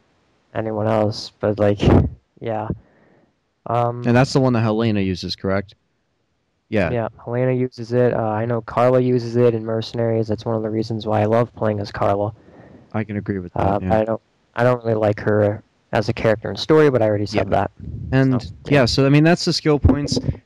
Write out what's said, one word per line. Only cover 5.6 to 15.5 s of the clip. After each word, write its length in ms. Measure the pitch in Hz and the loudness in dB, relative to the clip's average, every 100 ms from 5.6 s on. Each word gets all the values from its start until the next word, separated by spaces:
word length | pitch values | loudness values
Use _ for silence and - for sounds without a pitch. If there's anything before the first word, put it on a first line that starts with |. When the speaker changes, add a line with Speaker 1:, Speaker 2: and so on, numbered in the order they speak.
| 98 _ _ _ _ _ _ _ _ _ - | -6 _ _ _ _ _ _ _ _ _ -4
Speaker 2:
Yeah. 220 | 107 90 | -2 0
Speaker 1:
Yeah, 160 | 120 110 - | -2 -6 -8
Helena 280 | - 123 127 | -8 -2 -2
uses 400 | 127 127 - 113 | 0 -4 -6 -4
it. 200 | 123 123 | 0 2
Uh, 80 | 117 | 0
I 240 | 110 107 117 | -2 -2 -2
know 160 | 117 | -4
Carla 380 | 110 - 123 127 | -4 0 2 4
uses 360 | 127 123 117 120 | 2 0 0 2
it 180 | 120 | 2
in 120 | 113 110 | 2 -4
Mercenaries. 640 | 113 110 120 117 113 110 | -6 -6 -4 -2 -2 -2
That's 180 | 107 117 | -4 -4
one 100 | 110 | -4
of 80 | |
the 60 | 110 | -4
reasons 360 | 110 110 110 107 | -4 -4 -6 -2
why 160 | 107 | 0
I 40 | 107 | 2
love 280 | 117 117 - | 2 0 -2
playing 240 | 107 104 | -4 -4
as 120 | 101 | -6
Carla. 420 | - 107 101 104 - - - - - _ | -4 -2 0 -2 -6 -20 -20 -20 -20 _
Speaker 2:
I 100 | 110 | -8
can 140 | 104 104 | -6 -6
agree 220 | - 98 | -6 -6
with 140 | 87 | -6
that, 80 | - | -4
Speaker 1:
Uh, 180 | 98 101 | -2 -2
Speaker 2:
yeah. 80 | 92 | 0
Speaker 1:
but 80 | 110 | 0
I 40 | 110 | 0
don't, 160 | 110 _ _ _ - | -4 _ _ _ 0
I 80 | |
don't 200 | 123 123 | 0 0
really 120 | 113 107 | -2 0
like 240 | 104 104 | 0 0
her 420 | 107 107 104 | 0 2 2